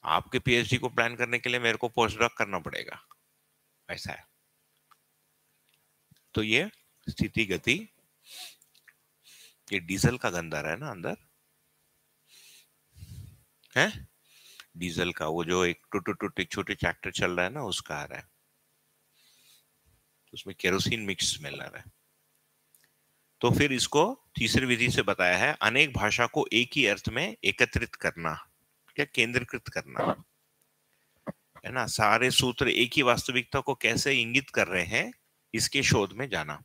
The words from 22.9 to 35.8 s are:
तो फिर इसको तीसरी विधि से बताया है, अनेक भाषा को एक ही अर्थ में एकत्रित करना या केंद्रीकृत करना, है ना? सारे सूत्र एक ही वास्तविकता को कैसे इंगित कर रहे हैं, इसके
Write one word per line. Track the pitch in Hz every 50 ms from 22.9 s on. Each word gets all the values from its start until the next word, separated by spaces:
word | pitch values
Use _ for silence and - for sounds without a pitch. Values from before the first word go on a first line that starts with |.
| _ _ _ _ _ _ _ _ _ _
तो | - 120
फिर | 117 113 147 143 135
इसको | 123 110 - - 147 160 208 262 - _ _ _
तीसरी | - 123 110 98 143 131
विधि | 127 123 110 120 123
से | 135 - 113
बताया | 95 98 - 92 90 90
है, | 92 107 139 156 - -
अनेक | 107 113 131 151 151 127
भाषा | - 101 107 107 - 120
को | 117 - 156 - - -
एक | 113 120 120 -
ही | 151 131
अर्थ | 101 101 95 - -
में | 113 120 160 208 226 - -
एकत्रित | - 101 - 123 117 - 123 117 113 -
करना | - - 87 80 82 82 80 78 - - _ _ _ _ _ _ _ _ _ _ -
या | 143
केंद्रीकृत | 143 _ - 120 113 120 123 123 - - 123 _ -
करना, | - - - 69 65 - - - 78 - - _ _ _ _ _ _ _ _ _ _ _ _ _ _ _ _ _ _ _ _ - - _ _ _ _ - _
है | - 120
ना? | 127 117
सारे | 110 - - 110 104 104 113 123 127
सूत्र | - - 127 127 120 - 139 120
एक | - - 120 123 -
ही | 160 139
वास्तविकता | 123 120 117 - - 131 123 120 _ - 139
को | 131 - 135
कैसे | - - 110 117 110 - 143 139 127
इंगित | 117 113 120 135 139 -
कर | - 127 101 85
रहे | 92 92 87
हैं, | 85 101 120 170 233 247 _ _ _ _ _ _ _ -
इसके | 113 104 - - 147